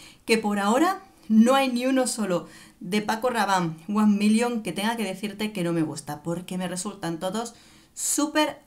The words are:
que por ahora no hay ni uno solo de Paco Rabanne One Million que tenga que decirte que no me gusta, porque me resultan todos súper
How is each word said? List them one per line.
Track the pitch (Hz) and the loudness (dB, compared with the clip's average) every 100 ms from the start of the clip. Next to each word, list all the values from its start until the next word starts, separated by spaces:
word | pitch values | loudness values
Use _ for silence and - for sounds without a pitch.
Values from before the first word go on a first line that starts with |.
| - - - | -20 -16 0
que | 220 | 0
por | 214 202 | 2 0
ahora | 202 247 349 381 - _ - | 2 4 2 0 -8 _ 2
no | 220 233 | 6 6
hay | 269 269 | 6 2
ni | 240 254 | 0 0
uno | 262 247 | 2 0
solo | 226 196 175 - - - _ | -2 -2 -2 -4 -14 -20 _
de | 175 208 | -4 -4
Paco | 208 220 247 | -2 -2 -2
Rabanne | 233 196 185 170 160 - | 0 0 0 0 -4 -4
One | 208 214 202 | 2 4 4
Million | 208 220 240 233 | 4 4 2 -2
que | 214 | -4
tenga | 170 214 233 | -4 -4 -2
que | |
decirte | 190 190 202 - 214 | -4 -6 -8 -6 -6
que | 208 | -4
no | 170 | -2
me | 170 | 0
gusta, | 151 135 - 147 | -2 -4 -10 -10
porque | 170 175 180 180 | -6 -8 -6 -6
me | 185 | -6
resultan | 180 214 190 165 165 | -6 -8 -8 -8 -6
todos | 185 208 233 - - - _ | -6 -6 -8 -12 -20 -20 _
súper | - - - 302 302 302 - | -8 -4 -2 0 0 0 -2